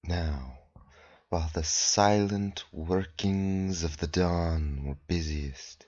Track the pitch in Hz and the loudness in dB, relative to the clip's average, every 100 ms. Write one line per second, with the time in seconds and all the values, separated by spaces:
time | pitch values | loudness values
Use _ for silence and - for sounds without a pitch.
0 | 82 87 80 71 64 64 - - - - | -2 -2 -2 -4 -6 -16 -20 -20 -20 -20
1 | - - _ 87 82 87 80 - - - | -20 -20 _ -2 0 -2 -2 0 0 4
2 | 101 104 101 101 101 - - - 80 92 | 6 6 4 2 -2 -4 -12 -8 0 0
3 | 92 - 101 98 98 95 95 90 82 76 | 0 -2 0 2 2 0 0 -2 -4 -4
4 | 82 90 90 87 85 80 76 69 69 69 | -2 2 2 2 2 2 0 -2 -6 -8
5 | _ 87 80 76 71 67 - - | _ -2 -2 -4 -4 -8 -16 -20